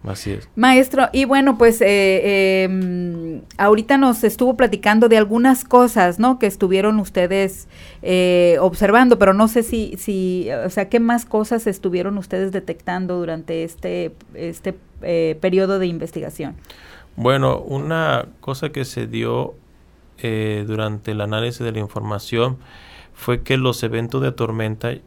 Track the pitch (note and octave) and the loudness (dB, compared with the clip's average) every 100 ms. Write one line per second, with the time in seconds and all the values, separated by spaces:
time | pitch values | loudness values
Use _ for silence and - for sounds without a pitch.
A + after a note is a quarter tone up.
0 | G#2+ G2 G#2+ G2 - - B3+ C4 C4 C4+ | -10 -10 -8 -10 -10 0 4 6 4 2
1 | C4 C4 C4 C#4 C#4 A3 A#3 A3+ G3 G3+ | 2 0 2 2 2 4 4 4 2 4
2 | G3 F#3+ G3+ G3 F#3+ F#3+ F#3 F#3 F#3 F3+ | 4 2 2 2 2 2 0 -2 -4 -4
3 | F3 E3+ E3 D#3 - - G3+ G#3+ A3 C#4 | -6 -6 -8 -12 -14 0 4 4 4 4
4 | C4+ A3+ A3 A3 B3+ B3+ A#3+ G3+ G#3 G#3+ | 4 2 -2 0 0 2 0 2 2 4
5 | A#3 A3 G#3 A3+ B3+ B3+ - B3 B3 A3+ | 6 6 4 2 4 2 4 4 6 4
6 | F3+ F3 A#3+ B3+ G#3+ G3 F#3+ F#3+ G#3 G#3+ | 2 2 0 2 -2 0 0 2 2 0
7 | F#3 - F3+ G3 F#3+ F#3+ - - - - | -2 -2 0 0 -2 -4 -20 -20 -20 -12
8 | - F#3 F3+ F3+ F3 E3 F#3 E3+ G3+ A3+ | -2 2 4 4 6 4 2 2 4 6
9 | B3+ A#3 G3 F#3+ A3 A#3 A3+ A3+ G#3+ - | 6 6 6 4 2 2 -2 -4 -6 -8
10 | - F#3+ F#3 F3+ E3+ B2+ D3+ G#3 F#3+ A#3 | -6 -4 -2 -4 -4 -6 -4 -6 -2 0
11 | A#3 A#3+ - G#3+ G#3+ A#3 A3 F#3+ F#3+ F3 | 0 -2 -2 -4 -2 -2 -4 -4 -4 -4
12 | F3+ G3+ F#3 F#3 F#3+ F#3+ F#3 E3+ - F3+ | -4 -8 -6 -6 -4 -6 -8 -10 -8 -8
13 | F#3 F3+ E3+ D#3+ D#3+ E3 E3 - F3+ F3+ | -6 -6 -6 -8 -8 -8 -8 -10 -8 -6
14 | E3 - - - E3+ E3+ F#3+ - _ - | -8 -12 -20 -14 -12 -10 -10 -10 _ -14
15 | - E3+ D#3+ D#3 F#3 F#3 F#3+ G3 F#3 E3 | -4 -2 -2 -2 0 0 0 -2 -4 -6
16 | - - D3+ - D3 - - - - - | -10 -12 -12 -12 -14 -14 -20 -20 -20 -20
17 | - - A#2 C3+ C3 C3 - C#3 D3 E3 | -18 -4 0 2 0 -2 -6 -8 -4 -4
18 | D#3+ B2+ - - - C3 - C#3 B2+ - | -2 -2 -6 -14 -12 -8 -8 -8 -8 -8
19 | A#2 A2+ A2+ A#2+ - - _ _ _ _ | -8 -6 -4 -4 -6 -12 _ _ _ _
20 | _ - A#2 A2 G#2+ G#2+ G#2 G#2+ G#2+ G#2+ | _ -10 -6 -4 -4 -6 -6 -4 -4 -6
21 | G#2+ G#2+ G#2 G#2+ A#2 A#2+ A#2 A2 G#2 A2 | -8 -6 -4 -4 -6 -6 -8 -6 -8 -8
22 | G#2+ G#2 - A#2 B2 C3 - - - - | -8 -8 -6 -2 -2 -4 -14 -20 -20 -20
23 | - - - B2 - C3 B2+ A#2 A2+ A2+ | -20 -12 -4 -4 0 0 0 -2 -4 -4
24 | A#2 C3+ C3+ B2+ A2+ A2+ A2 G#2+ A#2+ - | -4 -4 -4 -4 -6 -4 -6 -4 -6 -8